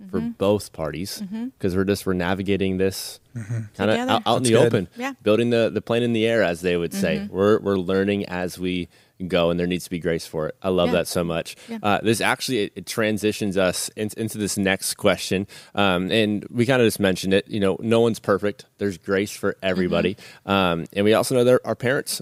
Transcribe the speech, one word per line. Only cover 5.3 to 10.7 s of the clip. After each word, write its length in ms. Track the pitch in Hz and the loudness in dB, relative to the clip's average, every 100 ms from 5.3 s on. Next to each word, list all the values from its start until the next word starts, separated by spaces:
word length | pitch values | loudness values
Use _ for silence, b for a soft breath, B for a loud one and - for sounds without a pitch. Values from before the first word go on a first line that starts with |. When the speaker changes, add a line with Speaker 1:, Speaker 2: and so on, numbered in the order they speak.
| 107 120 | 2 2
Speaker 1:
the, 180 | 117 110 | 2 2
the 80 | 101 | 0
plane 220 | - 117 | -2 0
in 80 | 120 | 0
the 140 | 113 110 | 2 2
air, 160 | 117 | 2
as 160 | 87 85 | 2 0
they 160 | 90 87 | 0 0
would 180 | 85 | 0
say. 260 | 98 90 80 | -2 -2 -2
Speaker 2:
Mm-hmm. 140 | - | -4
Speaker 1:
We're, 260 | 92 101 110 | 2 4 4
we're 160 | 98 98 | 2 -2
learning 480 | 90 95 98 101 - | 0 0 2 0 -2
as 340 | 90 90 87 | -4 -6 -6
we 300 | 92 90 82 b b b 90 | -4 -4 -6 b b b -2
go, 240 | 87 85 | 2 2
and 60 | 87 | 2
there 80 | 90 | 0
needs 160 | 90 - | -2 -4
to 40 | |
be 100 | 87 | -6
grace 260 | 82 82 - | -2 -4 -4
for 220 | 80 78 | -6 -6
it. 80 | - | -4
I 40 | |
love 180 | 95 | -2